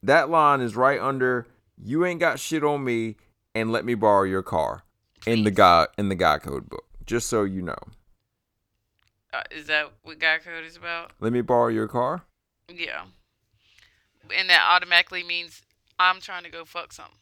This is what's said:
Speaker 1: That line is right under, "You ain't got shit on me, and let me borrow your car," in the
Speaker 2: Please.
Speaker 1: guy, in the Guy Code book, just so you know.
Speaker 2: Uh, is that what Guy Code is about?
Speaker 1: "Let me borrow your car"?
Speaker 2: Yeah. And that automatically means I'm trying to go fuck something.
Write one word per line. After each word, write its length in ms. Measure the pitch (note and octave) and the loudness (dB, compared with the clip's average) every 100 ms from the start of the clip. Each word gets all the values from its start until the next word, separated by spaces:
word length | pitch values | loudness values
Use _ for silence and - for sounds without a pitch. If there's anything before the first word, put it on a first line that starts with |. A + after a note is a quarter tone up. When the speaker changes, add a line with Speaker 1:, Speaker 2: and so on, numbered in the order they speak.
Speaker 1:
That 260 | G2 D3 C#3+ | 4 2 4
line 320 | D#3+ D3+ C#3 | 4 4 4
is 140 | B2 G#2+ | 0 2
right 240 | C3 C#3 | 2 2
under, 480 | A#2 C3+ B2+ B2 A#2 _ _ _ | -2 -2 0 -2 -6 _ _ _
"You 240 | G2+ D3 F3+ | -6 -2 -2
ain't 140 | E3+ | 0
got 200 | E3+ C3 | -2 -2
shit 240 | - D#3 | -4 -2
on 200 | D3 D3 | 0 -2
me, 320 | C3 A#2 A2+ G#2+ _ _ _ A2 | -2 -4 -4 -10 _ _ _ -6
and 160 | A2+ | -2
let 120 | A2+ | -2
me 120 | A2 A#2 | -2 0
borrow 280 | G#2+ G2+ | 4 4
your 200 | G2 F#2+ | 2 -2
car," 400 | F#2 F2+ B1 - _ _ _ _ - | -2 -2 -2 -6 _ _ _ _ -2
in 180 | A#2 | 0
the 60 | G#2+ | 2
Speaker 2:
Please. 60 | G2 | 6
Speaker 1:
guy, 300 | F#2+ F2 D#2+ - | 8 8 4 -2
in 120 | G2+ | -4
the 60 | F#2 | 0
Guy 220 | F2 D2 | 2 0
Code 320 | - C#2 G#1+ | -2 -10 -10
book, 160 | - - - - | -18 -18 -20 -6
just 220 | A#2 - | -6 -2
so 160 | A2+ | -2
you 180 | G2+ F#2+ | -2 -4
know. 140 | F2 - - - _ _ _ _ _ _ _ _ _ _ _ _ _ | -8 -10 -14 -20 _ _ _ _ _ _ _ _ _ _ _ _ _
Speaker 2:
Uh, 80 | B2+ - | -10 -10
is 160 | D#3 D3 | -14 -4
that 240 | D3+ D3 _ | -2 -2 _
what 160 | D#3+ D#3+ | -20 -4
Guy 180 | E3 D#3+ | -2 -2
Code 280 | F3 E3 D#3+ | -4 -16 -16
is 100 | E3+ | -16
about? 360 | E3+ E3+ E3+ _ | -12 -12 -12 _
Speaker 1:
"Let 140 | A2 | -4
me 80 | A#2+ | -2
borrow 280 | A#2+ A#2+ A#2 | 0 2 2
your 180 | A2+ G#2+ | -2 -4
car"? 360 | B2 B2+ F3 _ _ _ _ _ | -4 -4 -6 _ _ _ _ _
Speaker 2:
Yeah. 360 | F3 E3 D2 C3 F#3 _ _ _ _ _ _ _ _ _ _ _ A#2 | -14 -12 -12 -14 _ _ _ _ _ _ _ _ _ _ _ _ -4
And 120 | F#3 | 4
that 120 | F3 F#2+ | 4 6
automatically 540 | F3 F3+ F3 F3+ F#3 | 4 4 2 2 -6
means 400 | F3 F3 E3+ - _ _ _ _ | -8 -10 -10 -20 _ _ _ _
I'm 220 | F#3 F#3 | 0 0
trying 220 | - F#3 | -8 -14
to 60 | F3 | -14
go 140 | E3 D#3+ | -16 -14
fuck 280 | F3 - | -12 -14
something. 240 | - F#2+ _ | -16 -20 _